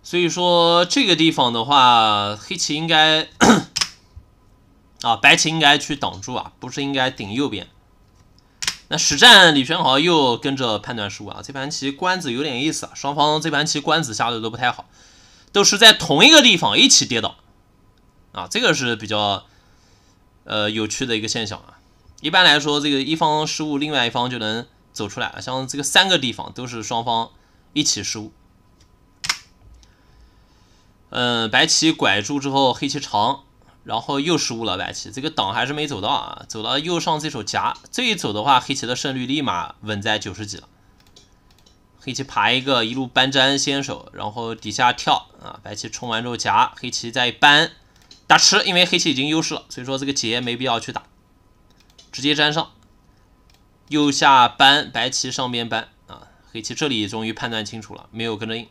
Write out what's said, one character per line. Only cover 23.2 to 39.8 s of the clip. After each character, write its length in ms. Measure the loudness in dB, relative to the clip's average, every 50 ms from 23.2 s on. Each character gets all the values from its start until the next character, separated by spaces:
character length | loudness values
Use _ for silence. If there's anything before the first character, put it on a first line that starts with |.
| 0 0 0 0 -2
失 160 | -4 -6 -6
误， 160 | -6 -4 -4 -4
另 140 | -4 -2
外 140 | -2 -2 -2
一 40 | 0
方 180 | -2 -2 -4 -4
就 100 | -4 -4
能 280 | -4 -4 -4 -4 -8 _ _ _ _ _
走 160 | _ -8 -8 -8
出 120 | -6 -6
来 80 | -8 -8
啊。 120 | -8 -10
像 260 | -10 -8 -6 -6 -6
这 120 | -6 -8 -6
个 60 | -6
三 240 | -4 -4 -4 -2 -2
个 100 | -2 -2
地 140 | -2 -6
方 200 | -8 -8 -14 -14
都 140 | -14 -14 -14
是 160 | -12 -12 -12
双 220 | -10 -8 -8 -6 -4
方 260 | -4 -4 -4 -6 -8 _ _ _ _ _ _ _ _
一 100 | _ -4
起 200 | -2 -2 -4 -4
失 160 | -6 -8 -10 -10
误。 140 | -12 -14 _ _ _ _ _ _ _ _ _ _ _ _ _ _ _ _ _ _ -8 -8 -8 -8 -12 _ _ _ -20 -20 -20 -20 _ _ _ _ _ _ _ _ -20 _ _ _ _ _ _ _ _ _ _ _ _ _ _ _ _ _
嗯， 400 | -6 -4 -2 -2 0 -2 -2 2
白 160 | 2 2 2
棋 260 | 2 2 2 2 0
拐 300 | 0 2 0 2 2 0
住 180 | -2 -4 -6 -4
之 80 | -4 -2
后， 240 | 0 2 2 2
黑 160 | 0 -2 -6 -6
棋 100 | -6 -8
长， 460 | -8 -4 -2 0 0 0 -2 -6 _ _ _ _ _ _ _ _ _
然 160 | -8 -6 -6
后 180 | -4 -4 -4 -2
又 200 | 0 0 0 -2
失 160 | -2 -4 -6
误 100 | -6 -4
了。 140 | -6 -4 -4
白 140 | -6 -8
棋 180 | -10 -12 -14 -12
这 100 | -12 -10
个 80 | -10 -6
挡 240 | -4 -4 -4 -2
还 140 | -2 -2 -2
是 80 | -2 -4
没 120 | -6 -6
走 140 | -6 -6 -6
到 80 | -4 -2
啊， 380 | -2 -4 -4 -8 -14 -16 -16 _
走 140 | -12 -10
到 160 | -6 -4 -4 -2
右 200 | -2 -2 -4 -2
上 220 | -2 -2 -4 -4
这 80 | -4 -8
手 140 | -8 -8
夹， 340 | -8 -6 -4 -2 -2 -2 -4 -6 -16 -10
这 120 | -6 -4
一 120 | -2 -2 -2
走 180 | -2 -4 -4
的 100 | -4 -2
话， 160 | 2 4 2 2
黑 160 | 2 -2 -6
棋 120 | -6 -4
的 100 | -6 -6
胜 180 | -6 -6 -6 -6
率 120 | -6 -4
立 160 | -4 -4 -4
马 320 | -2 -2 -4 -4 -6 -8 -12 _